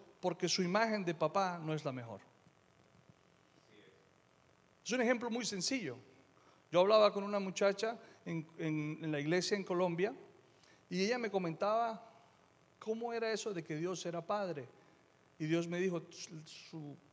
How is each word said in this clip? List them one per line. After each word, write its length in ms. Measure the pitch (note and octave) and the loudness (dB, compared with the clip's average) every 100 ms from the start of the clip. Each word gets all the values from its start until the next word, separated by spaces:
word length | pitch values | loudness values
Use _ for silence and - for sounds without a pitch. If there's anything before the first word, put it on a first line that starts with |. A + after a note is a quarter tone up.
| - - | -20 -4
porque 280 | F3+ E3+ F3 | -4 0 0
su 140 | - | 0
imagen 420 | F3 G3+ A3+ G#3+ | 2 2 2 0
de 100 | F3 | -2
papá 460 | D#3+ D#3 G3 F#3+ F3 | 0 0 2 0 -2
no 120 | D#3 | -4
es 100 | D#3 | -4
la 80 | C#3+ | -4
mejor. 300 | B2+ A#2 G2 - - - - _ - - - - - _ _ - - - - - - - _ _ _ _ _ _ _ | -6 -8 -14 -16 -20 -20 -20 _ -20 -20 -20 -20 -20 _ _ -20 -20 -20 -20 -20 -20 -20 _ _ _ _ _ _ _
Es 100 | - | -4
un 100 | B3 | 2
ejemplo 260 | A#3 B3 A#3+ | 4 2 0
muy 160 | A#3 | -4
sencillo. 540 | G#3+ G3 E3 C4+ D#3+ A2+ - - - - - - - | -4 -2 -2 -2 -4 -8 -14 -20 -20 -20 -20 -20 0
Yo 100 | E3+ | 4
hablaba 320 | G3 G#3+ G#3 | 8 8 8
con 120 | F#3+ | 4
una 140 | G3+ G3+ | -2 -2
muchacha 600 | F#3+ - G3+ G3 A3+ A#3 - - F3 | -2 2 2 2 -2 -4 -12 -16 -6
en, 200 | E3 D#3 - | -6 -6 -6
en, 400 | D#3+ D#3 D3+ D#3 | -2 -2 -2 -4
en 80 | D#3+ | -4
la 80 | D3 | -2
iglesia 380 | D3+ F3+ F3+ G#3 | 2 2 2 0
en 80 | |
Colombia 500 | F#3+ F3+ F3+ E3+ G3+ C4+ - - - - - - - | 0 0 2 2 -2 -2 -16 -20 -20 -20 -20 -20 -6
y 120 | F3+ | 0
ella 140 | G3 B3 | 0 0
me 140 | A3+ | 0
comentaba 760 | G3 F3 D#3+ G3+ A3+ A#3 A3 - - - - - _ - - | -2 -2 0 0 2 0 -4 -12 -20 -20 -20 -20 _ -20 -12
cómo 360 | G#3+ A3+ A#3 | -6 -4 -2
era 180 | A#3 A3 | -2 0
eso 220 | G#3 A3+ | 0 0
de 100 | F3+ | -4
que 120 | D#3 D#3 | -4 -2
Dios 280 | E3+ G3+ | -2 -2
era 160 | F3 E3 | -2 -4
padre. 480 | E3 G#3 F#3+ D3 B2 - - - _ _ - - | 0 0 0 -4 -8 -14 -20 -20 _ _ -16 -4
Y 80 | D#3 | 2
Dios 200 | E3+ E3+ | 2 2
me 120 | F3 | 0
dijo: 240 | F#3+ E3+ - | 0 0 -6
"Su, 360 | - - E3 D#3 | -14 -12 -14 -14
su 500 | - - E3 D3 C#3 - | -18 -14 -12 -12 -14 -20